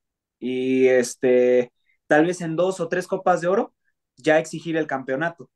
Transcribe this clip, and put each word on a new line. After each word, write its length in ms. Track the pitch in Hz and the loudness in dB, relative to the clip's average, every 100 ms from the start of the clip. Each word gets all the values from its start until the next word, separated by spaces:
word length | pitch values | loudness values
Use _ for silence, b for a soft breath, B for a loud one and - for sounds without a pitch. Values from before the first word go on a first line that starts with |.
| _ _ _ _ | _ _ _ _
Y, 480 | 120 127 131 131 131 | -8 -4 -2 2 4
este, 840 | 127 120 - 127 123 123 123 123 _ _ _ - | 4 2 -2 2 4 4 2 0 _ _ _ 0
tal 180 | 151 165 | 2 2
vez 160 | 175 | -2
en 140 | 165 160 | -6 -2
dos 220 | 180 185 | -2 -2
o 80 | 165 | -8
tres 180 | 180 185 | -8 -8
Copas 340 | 190 185 175 | -4 0 0
de 60 | 170 | 0
Oro 260 | 202 277 _ _ _ _ _ | -2 -4 _ _ _ _ _
ya 220 | 151 156 | 0 0
exigir 380 | 160 160 165 160 | 0 -8 -6 -6
el 100 | 151 | -4
campeonato. 640 | 135 127 131 170 - - | -6 -6 -6 -6 -8 -18